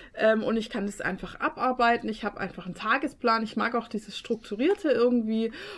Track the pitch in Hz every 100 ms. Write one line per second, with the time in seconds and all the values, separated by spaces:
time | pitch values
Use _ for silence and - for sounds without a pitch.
0 | - - 220 220 - 226 220 240 202 -
1 | 160 185 185 - 196 - 254 247 233 233
2 | 220 214 208 - 185 - 180 170 220 262
3 | 302 - 240 226 220 - 214 240 233 208
4 | - - - 226 - 208 294 403 311 233
5 | 247 240 220 220 226 226 -